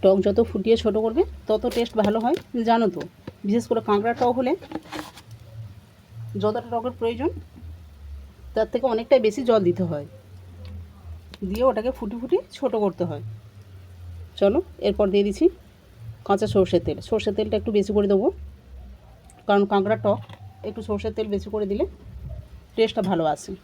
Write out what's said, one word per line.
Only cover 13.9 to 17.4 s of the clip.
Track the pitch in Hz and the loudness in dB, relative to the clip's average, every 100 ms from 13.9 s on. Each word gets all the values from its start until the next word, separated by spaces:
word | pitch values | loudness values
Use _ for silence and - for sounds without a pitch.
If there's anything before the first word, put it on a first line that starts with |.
| - - - - - | -18 -16 -14 -16 2
চলো, | 202 262 381 - 208 | 4 4 -2 -2 -2
এরপর | 196 208 | 2 2
দিয়ে | 202 202 | 4 2
দিচ্ছি | 196 339 - - - - - - - - | 4 2 2 -20 -20 -20 -18 -16 -14 -2
কাঁচা | 202 208 196 | 0 2 4
সর্ষের | 180 175 - | 4 2 2
তেল। | 151 - | -6 -2
সর্ষের | 220 214 | 0 0
তেলটা | 202 | -2